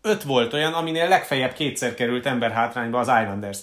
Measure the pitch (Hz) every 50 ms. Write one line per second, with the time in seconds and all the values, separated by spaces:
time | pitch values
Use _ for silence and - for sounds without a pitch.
0 | - 214 214 - - 139 135 123 117 117 135 147 151 160 165 165 165 160 160 165
1 | 170 180 190 175 - - 143 131 131 127 - - 156 139 123 - 131 120 - -
2 | 123 117 123 123 123 139 127 120 117 113 110 117 117 120 120 123 117 117 117 123
3 | 117 120 127 113 110 101 98 101 104 101 98 -